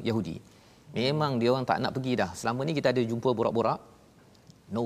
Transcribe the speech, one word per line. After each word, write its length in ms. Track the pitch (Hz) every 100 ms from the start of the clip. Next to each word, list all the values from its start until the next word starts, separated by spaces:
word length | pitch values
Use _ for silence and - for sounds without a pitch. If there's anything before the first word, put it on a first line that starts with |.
| 113
Yahudi. 280 | 113 82 - - - - - - 110
Memang 400 | 127 151 147 120
dia 80 | 120 131
orang 100 | 120
tak 100 | 87
nak 100 | 113 92
pergi 160 | 127 117
dah. 100 | 92 90
Selama 200 | 113 123 151
ni 100 | 147
kita 140 | 131
ada 80 | 123 113
jumpa 200 | 117 131 113
borak-borak, 400 | 113 113 110 160 - - - - - - - - -
no 80 | 107